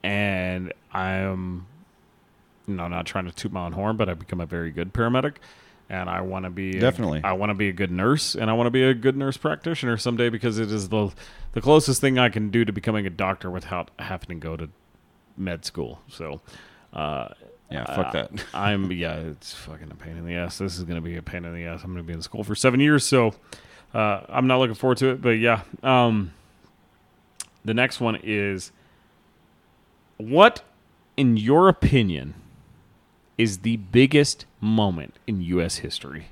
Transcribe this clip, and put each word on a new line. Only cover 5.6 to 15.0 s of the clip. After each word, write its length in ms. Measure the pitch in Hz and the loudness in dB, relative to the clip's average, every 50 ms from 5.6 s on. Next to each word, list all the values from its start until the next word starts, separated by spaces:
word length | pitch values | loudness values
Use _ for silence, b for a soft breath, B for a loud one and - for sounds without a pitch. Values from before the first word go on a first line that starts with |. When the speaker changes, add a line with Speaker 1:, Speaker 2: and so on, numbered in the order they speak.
| b b b b b _ | b b b b b _
Speaker 1:
and 200 | 98 92 92 87 | -8 -8 -6 -4
I 120 | 87 90 | -4 -4
wanna 280 | 92 92 92 92 92 92 | -4 -4 -6 -6 -6 -8
be 280 | 87 92 95 95 92 | -8 -6 -6 -4 -2
a, 20 | 92 | 2
Speaker 2:
Definitely. 420 | 107 127 - - 117 87 76 78 80 | 2 2 2 0 -2 -2 -2 -2 0
Speaker 1:
I 100 | 98 92 | -2 -2
wanna 200 | 92 101 104 104 | 0 -2 -2 -2
be 160 | 95 104 98 | 0 -2 -2
a 40 | 92 | 0
good 180 | 87 101 90 | -2 -2 -2
nurse, 440 | 90 90 95 117 147 151 - - - | 0 0 2 2 2 2 0 -4 -4
and 140 | - 113 110 | -2 0 0
I 40 | 110 | 2
wanna 180 | 117 120 120 | 2 2 2
be 120 | 120 131 131 | 4 4 4
a 100 | 131 131 | 4 4
good 220 | 117 110 135 135 | 4 2 0 2
nurse 220 | 139 139 139 135 | 2 -2 -4 -4
practitioner 600 | - - 151 156 151 - 165 165 - - 123 117 | -2 -4 -4 -4 -4 -4 -6 -4 -2 -2 -2 -2
someday 320 | 107 - 123 120 117 120 120 | 0 0 -2 0 2 2 0
because 280 | 113 107 - 120 107 | 0 0 -2 -2 0
it 140 | 107 113 104 | 0 -2 -2
is 180 | 107 107 98 92 | -2 -4 -2 0
the, 220 | 104 110 104 98 - B B B B B B B | 0 0 0 0 -2 B B B B B B B
the 100 | - - | -6 -2
closest 400 | - 127 151 156 - - 131 - | 4 8 8 8 8 4 0 2
thing 160 | - 139 131 | 2 2 4
I 120 | 127 123 120 | 4 4 4
can 200 | 98 110 107 104 | 2 0 -2 2
do 160 | 98 117 117 | 2 2 2
to 60 | 107 | 2
becoming 340 | 101 101 - 113 107 107 101 | 0 -2 -2 -2 -2 -2 -2
a 40 | 95 | -4
doctor 400 | 85 80 98 95 95 - - 92 | -4 -2 -2 -2 -2 -4 -6 -8
without 400 | 90 92 85 - 92 90 82 - _ - | -8 -8 -8 -6 -6 -6 -6 -8 _ -14
having 280 | - - 92 90 - - | -10 -10 -10 -10 -10 -12
to 60 | 90 | -12
go 200 | 82 78 80 82 | -10 -10 -10 -8
to 140 | 78 82 78 - _ _ _ _ _ | -8 -10 -12 -14 _ _ _ _ _